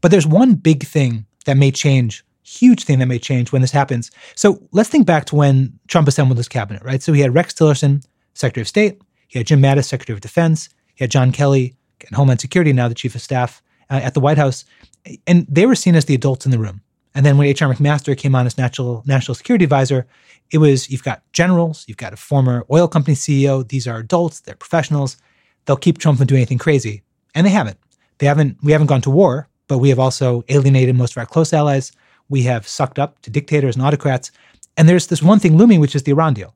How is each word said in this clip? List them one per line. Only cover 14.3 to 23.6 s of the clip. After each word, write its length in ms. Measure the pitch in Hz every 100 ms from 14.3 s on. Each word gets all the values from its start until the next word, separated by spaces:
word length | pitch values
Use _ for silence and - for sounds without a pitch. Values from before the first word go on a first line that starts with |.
| 151
House. 260 | 143 131 - _ _ _ - - -
And 220 | 175 -
they 160 | 143 220
were 80 |
seen 220 | 254 - 165
as 100 | 139
the 80 |
adults 320 | 135 139 127 -
in 60 |
the 80 | 123
room. 220 | 107 95 _ _ _ -
And 100 | 139
then 120 | 143
when 100 | 143
H 160 | 135
R 100 | 147
McMaster 420 | 127 143 147 - 135
came 200 | 143 131
on 100 | 123
as 120 | -
natural, 440 | 127 - 123 117 131
National 260 | 135 -
Security 300 | 123 - 240
Advisor, 420 | 165 139 131 135 120 _ _ _ _
it 80 | 156
was, 300 | 151 135 -
you've 120 | 135
got 200 | - 110 _
generals, 500 | - 175 180 170 156 -
you've 100 | 107
got 160 | 95
a 40 | 107
former 460 | - 143 131 123 117
oil 180 | 151 175
company 280 | 165 143 143
C 300 | - 139 139
E 40 |
O. 140 | 135